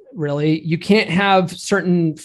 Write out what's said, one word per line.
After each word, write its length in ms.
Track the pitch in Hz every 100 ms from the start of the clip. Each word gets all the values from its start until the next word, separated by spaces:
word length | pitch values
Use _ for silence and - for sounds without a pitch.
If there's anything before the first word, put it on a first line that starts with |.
| -
really. 480 | 240 147 143 156 160
You 160 | 160 165
can't 320 | - 214 180
have 420 | 170 202 190 180
certain, 640 | - - 202 170 175 165 156